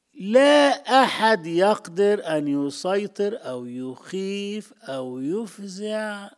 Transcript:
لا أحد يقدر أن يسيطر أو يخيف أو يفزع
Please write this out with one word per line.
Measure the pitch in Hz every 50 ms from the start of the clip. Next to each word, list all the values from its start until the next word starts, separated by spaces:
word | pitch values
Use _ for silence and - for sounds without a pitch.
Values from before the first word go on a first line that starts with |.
| _ _ _
لا | - 185 202 226 262 277 285 294 294 285 277 - - - - 247 269 254
أحد | - - - 214 220 220 185 156
يقدر | 170 165 170 190 208 208 208 - - 165 185 202 202 208 202 - 165 156
أن | 151 147 143 143 143 139
يسيطر | 143 139 - - 180 196 202 208 202 202 - 202 208 220
أو | - - 135 127 123 123
يخيف | 120 123 127 127 131 127 - - - 180 190 190 190 196 202 202 202 208 214 202 - _
أو | _ - 139 135 131 131 127 127 131
يفزع | 135 147 180 220 233 185 - 208 196 196 180 196 208 214 214 214 214 214 208 202 196 202 -